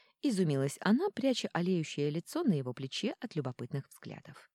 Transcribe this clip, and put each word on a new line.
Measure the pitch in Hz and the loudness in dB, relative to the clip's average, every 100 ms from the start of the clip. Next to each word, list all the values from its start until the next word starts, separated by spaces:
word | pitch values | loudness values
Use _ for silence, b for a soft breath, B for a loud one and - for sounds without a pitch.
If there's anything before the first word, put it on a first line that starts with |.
| b _ | b _
изумилась | 294 196 170 139 139 - | 0 2 4 4 2 0
она, | 180 240 403 | 2 4 4
пряча | - 269 247 - | 0 0 0 0
олеющее | 170 175 180 156 - 147 | 0 2 2 0 -2 -2
лицо | 156 - 311 | -2 -4 0
на | 330 | 2
его | 151 127 | 2 0
плече | 120 135 - 220 - | -6 -8 -4 -4 -4
от | 240 156 | -6 -4
любопытных | 127 - 123 139 - | -4 -6 -6 -6 -8
взглядов. | - 113 107 - - - | -14 -14 -14 -14 -20 -20